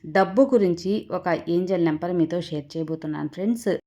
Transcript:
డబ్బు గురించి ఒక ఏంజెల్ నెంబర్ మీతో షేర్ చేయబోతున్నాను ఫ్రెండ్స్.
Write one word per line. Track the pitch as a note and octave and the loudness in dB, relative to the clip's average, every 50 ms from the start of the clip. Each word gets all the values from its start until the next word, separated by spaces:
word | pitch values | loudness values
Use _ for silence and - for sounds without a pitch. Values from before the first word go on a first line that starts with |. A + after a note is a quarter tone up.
| - | -14
డబ్బు | E3 D3+ F#3+ F#3+ F3+ F#3 A#3 | 0 2 2 2 4 4 4
గురించి | C4+ - B3+ A#3 G3+ F3+ E3+ F3 - F#3 G#3 A3 - - | 4 6 6 4 4 4 2 0 -2 -2 -2 -2 -4 -6
ఒక | F3 F3+ - F3+ E3 - - - | -8 -4 0 0 -2 0 0 0
ఏంజెల్ | E3+ F3 F#3 F3+ F#3+ F3 E3 | 0 0 0 0 0 2 2
నెంబర్ | D#3+ D3+ D#3 F3 F3 F3+ | 2 0 0 -4 -2 2
మీతో | F3 D#3+ D#3+ E3+ F3+ | 0 2 2 0 -4
షేర్ | E3+ - D#3+ D3 C#3 D3 - | -4 -4 -6 -8 -8 -6 -6
చేయబోతున్నాను | D#3+ D#3+ D#3 D#3+ D#3+ D#3+ D#3 D3+ D3+ D3+ D3 - | -6 -6 -6 -6 -8 -6 -8 -6 -6 -6 -8 -6
ఫ్రెండ్స్. | E3+ F#3+ G#3+ A#3+ A#3 - G#3 F3+ - _ | -4 -2 -2 -2 -2 -2 -2 -2 -2 _